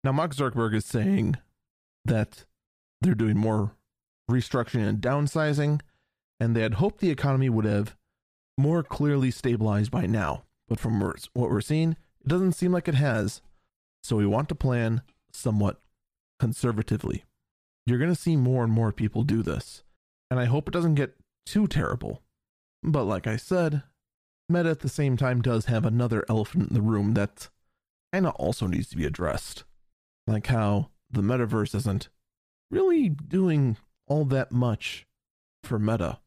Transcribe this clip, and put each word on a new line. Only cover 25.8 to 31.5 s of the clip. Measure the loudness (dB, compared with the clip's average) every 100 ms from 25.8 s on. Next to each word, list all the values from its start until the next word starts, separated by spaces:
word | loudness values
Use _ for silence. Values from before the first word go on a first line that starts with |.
| 2
another | 2 2 0 0
elephant | 0 0 -2 0
in |
the | 2
room | 2 2 2
that | 2 0 -6 -20 _ _ _ _ _ _
kinda | -2 -2
also | 0 -4 -2 -2
needs | -2 -4
to | -4
be | -4
addressed. | -2 -4 -4 -8 -16 -20 _ _ _ _ _ -4
Like | -2 0
how | 0 2 0 -2 _ _
the | -2
metaverse | 0 0 0